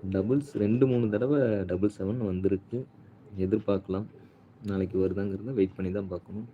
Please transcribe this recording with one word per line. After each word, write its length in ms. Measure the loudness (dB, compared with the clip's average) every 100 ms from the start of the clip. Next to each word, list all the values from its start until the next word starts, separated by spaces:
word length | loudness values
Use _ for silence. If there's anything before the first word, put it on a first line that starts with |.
| 0
டபுள்ஸ் 420 | 0 2 2 0 0
ரெண்டு, 280 | 2 4 4
மூணு 200 | 4 2
தடவை 320 | 2 2 2 2 2
டபுள் 320 | 0 0 0 0
செவன் 240 | -4 -2
வந்திருக்கு. 540 | -2 0 0 0 -4 -8 -8 -16 -20 -20 -16 -4
எதிர்பார்க்கலாம். 680 | 0 0 2 -2 0 -4 -4 -14 -20 -20 -20 -12
நாளைக்கு 340 | -4 -2 0 2
வருதாங்கிறத 560 | 0 0 -4 -4 -4
வெயிட் 200 | 0 0
பண்ணி 160 | 0 -4
தான் 160 | -4 -6
பார்க்கணும். 380 | -10 -10 -12 -12